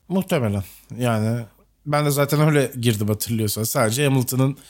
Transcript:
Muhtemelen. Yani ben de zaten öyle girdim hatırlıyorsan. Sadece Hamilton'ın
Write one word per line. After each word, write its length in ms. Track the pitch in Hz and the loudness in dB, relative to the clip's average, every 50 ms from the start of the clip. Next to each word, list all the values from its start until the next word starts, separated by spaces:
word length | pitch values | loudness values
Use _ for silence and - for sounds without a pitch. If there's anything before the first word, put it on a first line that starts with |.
| _ - | _ -4
Muhtemelen. 560 | 175 196 185 - 180 147 120 104 101 101 95 - - - - - - 117 | -4 -4 -2 0 0 0 0 0 0 -2 -4 -6 -12 -20 -20 -16 -6 -2
Yani 460 | 123 120 113 107 107 110 117 120 113 101 - _ _ _ _ _ _ | 0 0 0 0 0 0 -2 -4 -6 -10 -16 _ _ _ _ _ _
ben 200 | 147 147 147 151 | -2 0 0 2
de 40 | 147 | 2
zaten 360 | 139 143 143 135 151 147 151 156 | 0 0 0 2 2 2 4 4
öyle 240 | 147 147 131 123 - 123 | 4 4 2 0 -2 -2
girdim 260 | 117 120 110 101 107 107 | 0 0 0 2 0 -2
hatırlıyorsan. 560 | 107 104 - - 117 110 110 101 - 107 110 | -2 -2 -2 -2 -2 -2 -2 -2 -2 -4 -4
Sadece 400 | - - 143 117 107 113 139 147 | -2 0 0 0 2 2 0 0
Hamilton'ın 540 | 139 135 131 123 - 127 127 131 139 - - - | 2 2 2 0 0 0 0 0 0 -2 -6 -12